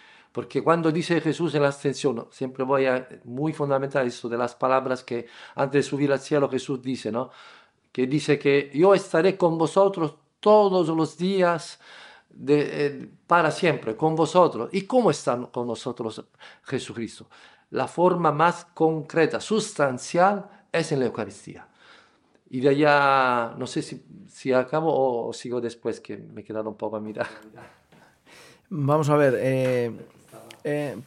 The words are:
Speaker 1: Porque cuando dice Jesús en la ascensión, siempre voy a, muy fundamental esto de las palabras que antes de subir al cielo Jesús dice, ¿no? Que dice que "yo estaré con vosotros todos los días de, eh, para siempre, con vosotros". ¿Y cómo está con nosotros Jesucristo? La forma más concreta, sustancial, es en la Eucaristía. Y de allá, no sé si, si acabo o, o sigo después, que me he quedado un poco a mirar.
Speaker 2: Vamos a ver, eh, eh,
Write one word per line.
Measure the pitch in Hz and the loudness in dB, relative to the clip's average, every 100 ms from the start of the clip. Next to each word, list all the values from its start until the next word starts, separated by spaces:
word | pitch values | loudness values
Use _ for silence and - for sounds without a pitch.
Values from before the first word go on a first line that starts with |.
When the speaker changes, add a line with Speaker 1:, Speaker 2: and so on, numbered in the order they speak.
| - - _ | -20 -20 _
Speaker 1:
Porque | - - 143 | -12 -6 -2
cuando | 151 170 160 | 2 2 2
dice | 165 160 165 | 0 0 0
Jesús | 156 143 170 | 0 -2 0
en | 147 | 2
la | 143 | 0
ascensión, | 139 143 131 139 117 - | 0 -4 -2 -2 -2 -8
siempre | - 131 131 | -8 -8 -4
voy | 131 135 131 | 0 2 2
a, | 127 127 - | 0 -4 -16
muy | 120 123 156 | -12 -6 -4
fundamental | 151 143 135 139 143 123 | -4 -2 -2 0 -2 -2
esto | - 117 | -4 -6
de | 120 | -4
las | 120 - | -4 -2
palabras | 127 131 127 127 | 0 2 0 -4
que | - 120 117 - - | -6 -8 -8 -16 -12
antes | - 135 139 | -4 0 0
de | 131 | 0
subir | 139 143 | 0 0
al | 135 | 0
cielo | - 147 135 | 0 0 0
Jesús | 127 - 131 | -2 -4 -6
dice, | 127 123 107 | -6 -6 -4
¿no? | 117 123 - - - _ _ _ | -6 -6 -12 -20 -20 _ _ _
Que | - 127 | -4 0
dice | 147 147 147 | 0 0 0
que | 143 139 139 | 2 2 2
"yo | 143 190 | 4 6
estaré | 190 - 165 185 190 | 4 2 2 2 2
con | 175 160 | 0 2
vosotros | 156 196 196 190 151 - _ _ | 0 4 2 2 -4 -6 _ _
todos | 208 214 202 185 160 | 6 6 6 2 2
los | 160 151 - | 0 -2 -2
días | 185 196 175 165 - - - - - - _ | -2 2 2 0 -6 -18 -20 -20 -20 -20 _
de, | - 127 147 - 151 143 | -8 0 2 2 -2 -4
eh, | 131 123 - - | -4 -14 -12 2
para | 175 156 | 2 4
siempre, | - 170 135 110 110 | 2 0 0 -4 -2
con | 156 | 0
vosotros". | 160 156 180 165 107 117 | 0 2 4 4 2 -6
¿Y | 196 | -6
cómo | 196 254 208 | -2 2 2
está | 143 - 123 120 | 0 -2 -4 -4
con | 123 120 | -6 -6
nosotros | 113 127 120 113 - - _ - - | -6 -8 -8 -8 -10 -16 _ -20 -20
Jesucristo? | - 127 - 117 113 - - - - _ _ | -8 -8 -8 -10 -10 -12 -20 -20 -20 _ _
La | 123 131 | -4 -4
forma | - 180 175 160 | 2 2 4 2
más | 147 170 170 - | 2 2 0 -6
concreta, | - 160 160 143 165 151 110 | 0 0 0 -2 0 2 0
sustancial, | - 147 214 - 139 123 - 170 175 156 - - _ | -2 -2 -2 0 0 -2 -4 2 2 2 -6 -20 _
es | 165 151 | -4 -2
en | 143 | -2
la | 117 | -2
Eucaristía. | - 98 - - - - _ - - _ _ _ _ _ | -4 -8 -12 -18 -18 -20 _ -20 -20 _ _ _ _ _
Y | 127 | 0
de | 139 | 2
allá, | 139 151 143 139 135 127 123 117 123 | 4 4 4 4 4 4 2 -2 -6
no | 123 | -8
sé | 156 | -6
si, | 139 127 - 101 95 | -8 -10 -18 -20 -20
si | - 135 | -8 0
acabo | 127 123 151 160 | 0 0 -2 0
o, | 135 131 120 117 | 0 0 -2 -6
o | |
sigo | 113 127 123 | -8 -8 -6
después, | 120 - 117 - | -6 -6 -8 -8
que | - 107 | -10 -14
me | 110 110 | -14 -16
he | |
quedado | 104 110 110 | -10 -8 -8
un | 104 | -8
poco | 110 107 | -8 -6
a | |
mirar. | 107 107 110 - - - - _ _ - _ _ _ - - - - | -8 -8 -10 -12 -20 -20 -20 _ _ -20 _ _ _ -20 -20 -20 -10
Speaker 2:
Vamos | 160 139 156 147 | -2 0 2 2
a | 147 | 4
ver, | 143 110 | 4 4
eh, | 131 131 127 123 117 104 - _ _ 113 - - | 0 0 0 0 -2 -6 -16 _ _ -20 -20 -12
eh, | 151 147 143 113 | -6 -4 -6 -8